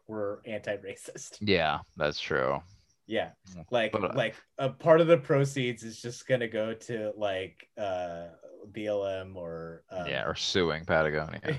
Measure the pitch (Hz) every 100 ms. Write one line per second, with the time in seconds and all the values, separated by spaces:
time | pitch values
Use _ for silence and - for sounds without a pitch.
0 | - 107 101 104 120 104 110 101 98 -
1 | - - - - 104 90 78 76 - -
2 | 73 71 - 69 65 69 85 - _ _
3 | - 107 82 - 95 90 82 120 110 110
4 | 92 131 113 - - - 139 - 165 160
5 | 165 170 139 139 139 139 123 113 113 110
6 | 120 117 - 123 117 110 110 110 - 113
7 | 107 104 104 95 95 - - - 101 92
8 | 87 85 85 82 - - 107 104 107 104
9 | 98 95 95 92 85 82 82 82 - 92
10 | 85 65 50 82 - 98 85 78 90 80
11 | 78 76 80 80 -